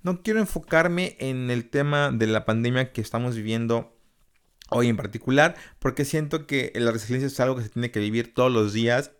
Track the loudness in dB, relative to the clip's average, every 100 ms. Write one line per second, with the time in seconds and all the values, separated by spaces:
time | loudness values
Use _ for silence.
0 | -4 -4 -2 0 0 -2 0 2 2 0
1 | -4 -4 -6 -4 -2 -2 -2 -2 0 2
2 | 0 2 2 2 0 0 2 0 -2 -6
3 | -6 -4 -4 -4 -4 -2 0 -2 -2 _
4 | _ _ _ _ _ _ -4 0 2 0
5 | -4 -6 2 4 4 0 -20 -6 -4 -2
6 | -2 -2 -2 -6 -2 -4 -2 0 0 0
7 | -2 -2 -2 0 0 0 -4 -4 -4 -2
8 | 0 -2 -2 2 4 4 2 2 2 2
9 | 0